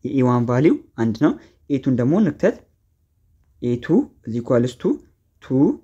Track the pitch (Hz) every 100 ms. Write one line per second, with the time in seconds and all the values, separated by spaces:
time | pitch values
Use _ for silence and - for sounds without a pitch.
0 | 123 139 123 123 117 123 156 285 - -
1 | 113 110 151 - - _ _ 139 135 123
2 | 123 175 202 - 190 - _ _ _ _
3 | _ _ _ _ _ _ 120 120 - 175
4 | 294 _ - 113 117 123 123 - 196 294
5 | _ _ _ _ - 131 160 302